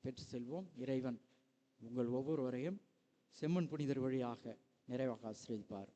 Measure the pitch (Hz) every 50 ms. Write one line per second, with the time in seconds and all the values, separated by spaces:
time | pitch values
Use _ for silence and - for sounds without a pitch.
0 | - 135 127 - - - - 123 120 120 143 175 190 180 - 123 123 127 135 131
1 | 127 131 120 113 - _ _ _ _ _ _ _ _ _ _ _ 113 113 120 123
2 | 123 117 120 127 135 139 160 151 131 127 127 123 135 165 190 202 - _ _ _
3 | _ _ _ _ _ _ - - - 151 170 180 170 151 - 147 147 135 139 135
4 | 127 131 131 131 123 120 117 - - 117 110 - _ _ _ _ _ - 123 123
5 | 131 131 117 110 113 113 107 - - - 120 107 98 - 104 98 98 98 -